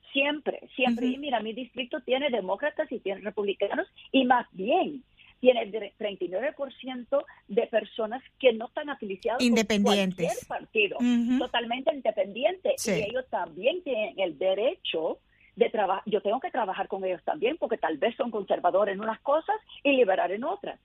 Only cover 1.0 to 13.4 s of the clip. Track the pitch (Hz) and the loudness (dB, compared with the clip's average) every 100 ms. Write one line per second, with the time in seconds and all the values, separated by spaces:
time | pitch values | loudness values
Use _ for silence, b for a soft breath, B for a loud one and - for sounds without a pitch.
1 | 254 262 294 240 214 220 254 240 254 311 | 0 -2 -2 -2 -2 -8 -10 -8 -6 -6
2 | 247 262 294 233 185 196 294 - 311 240 | 0 0 2 -2 -2 -2 -2 -2 -4 -4
3 | 185 196 190 202 202 190 202 269 381 B | -4 -6 -6 -4 -2 0 -2 -2 -4 B
4 | B 269 247 247 - 175 190 339 277 262 | B 2 6 4 2 -8 0 2 2 -4
5 | - b b b 247 240 208 214 202 _ | -14 b b b 4 4 0 -6 -10 _
6 | 214 190 175 180 269 294 277 - 247 254 | -6 -4 -4 -2 -4 -4 -10 -8 -12 -12
7 | 233 277 - B _ 196 - 226 208 - | -2 -2 -2 B _ -2 2 0 -2 -6
8 | 214 247 - _ 262 220 240 - 294 285 | -4 -6 -12 _ 4 4 -4 -8 -6 -8
9 | 208 196 226 226 247 233 214 214 202 202 | -8 -6 -4 2 4 4 4 4 4 4
10 | 190 185 170 494 - - - 220 202 - | 2 0 -2 -4 -8 -10 -4 0 0 0
11 | 247 240 233 254 - 240 233 247 269 294 | 2 2 2 0 0 -2 -2 -2 -2 0
12 | 233 214 196 202 294 370 233 - - 196 | -2 0 -2 -2 -6 -2 -2 -2 0 -2
13 | 208 247 262 214 | -2 -4 -4 -6